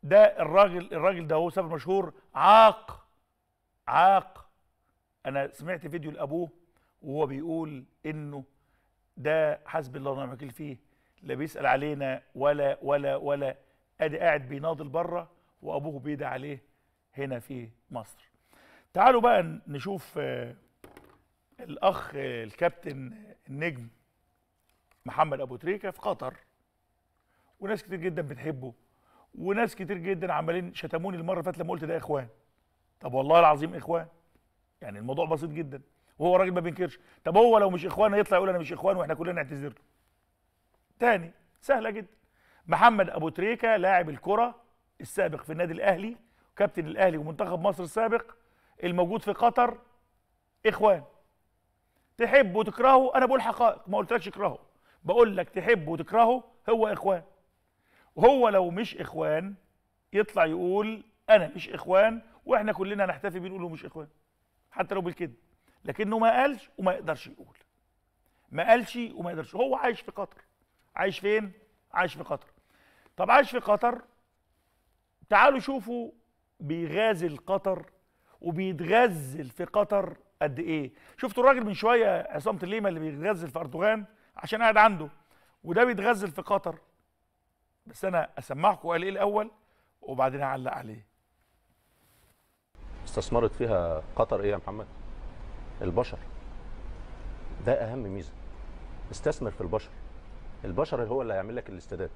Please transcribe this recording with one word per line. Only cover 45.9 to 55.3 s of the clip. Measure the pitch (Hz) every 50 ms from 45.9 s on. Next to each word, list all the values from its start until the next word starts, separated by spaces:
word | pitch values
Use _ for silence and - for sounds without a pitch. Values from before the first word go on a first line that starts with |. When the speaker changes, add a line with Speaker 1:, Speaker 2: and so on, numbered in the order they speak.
| 185 165 196 220 240 - _ _ _ _ _ _ _
Speaker 1:
كابتن | - 202 - - - 160 151
الاهلي | 165 - 190 185 165 156
ومنتخب | 147 151 165 - 208 175 175 170
مصر | 165 202 185 - 180
السابق | 160 - 220 226 226 220 233 233 - - _ _ _ _ _ _ _ _ _ -
الموجود | 180 175 180 180 170 208 226
في | - -
قطر، | - - 240 240 233 - 240 240 226 233 - _ _ _ _ _ _ _ _ _ _ _ _ _ _ _ _
اخوان. | 220 - - 202 214 196 160 135 - _ _ _ _ _ _ _ _ _ _ _ _ _ _ _ _ _ _ _ _ _ -
تحبوا | 233 233 247 277 269 190 175 214 220
تكرهوا، | 214 - - 240 262 269 262 262 254 - 262
انا | 254
بقول | 247 262 262
حقائق، | - 233 220 - 247 226 - - - -
ما | 190 214
قلتلكش | 208 160 233 233 165 202
اكرهوا، | - - 202 180 127 - - _ _ _ _ _ _ _ _
بقول | - 185 240 240 220